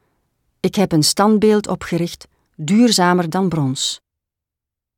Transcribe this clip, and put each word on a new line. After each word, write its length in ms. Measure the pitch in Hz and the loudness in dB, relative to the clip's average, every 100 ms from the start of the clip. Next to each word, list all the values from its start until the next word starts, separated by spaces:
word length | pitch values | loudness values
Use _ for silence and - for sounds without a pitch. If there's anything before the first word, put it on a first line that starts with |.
| _ _ _ _ _ _ | _ _ _ _ _ _
Ik 140 | 185 | -4
heb 180 | - 185 | -2 0
een 100 | 160 | 2
standbeeld 640 | 147 - 202 214 214 208 202 | 0 2 2 4 4 2 -2
opgericht, 600 | 180 - 170 170 - - _ _ - | -8 -6 -6 -6 -10 -20 _ _ -10
duurzamer 760 | 151 208 240 190 180 180 165 | 0 2 4 4 2 2 0
dan 180 | 185 190 | -2 -2
brons. 520 | 160 135 131 - - _ _ _ _ _ _ _ _ _ | 0 -2 -2 -6 -10 _ _ _ _ _ _ _ _ _